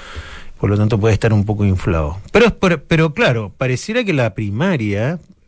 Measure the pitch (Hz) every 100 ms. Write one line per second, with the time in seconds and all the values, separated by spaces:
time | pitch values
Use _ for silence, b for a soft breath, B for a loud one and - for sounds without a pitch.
0 | B B B B B - 98 101 107 110
1 | 110 101 117 107 101 104 104 92 - 82
2 | 76 90 - - 233 170 190 165 - 160
3 | 160 151 226 117 101 - 131 123 - 226
4 | 214 151 113 - 104 104 185 160 104 101
5 | 120 170 - _